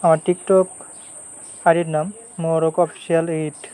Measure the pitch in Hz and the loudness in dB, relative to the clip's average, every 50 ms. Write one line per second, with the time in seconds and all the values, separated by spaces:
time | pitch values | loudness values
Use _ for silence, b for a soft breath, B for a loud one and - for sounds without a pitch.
0 | - 170 160 160 - - 180 180 - - 196 185 185 185 - - - - - - | 4 4 2 2 2 -2 -4 -4 0 2 2 2 2 0 -6 -20 -20 -20 -20 -20
1 | - - - - - - - - - - - - - 175 165 170 175 160 156 151 | -20 -20 -20 -20 -20 -20 -20 -20 -20 -20 -20 -2 0 0 2 2 0 -2 -2 -4
2 | 156 190 208 - - - - - 165 165 165 160 160 160 160 - 175 160 - - | -4 -4 -10 -14 -20 -18 -10 -6 -4 -2 0 0 0 0 0 0 -2 -2 -4 -16
3 | - - 170 165 165 170 165 160 156 151 147 - - - | -6 -2 -2 -2 0 -2 -4 -6 -6 -8 -10 -14 -20 -20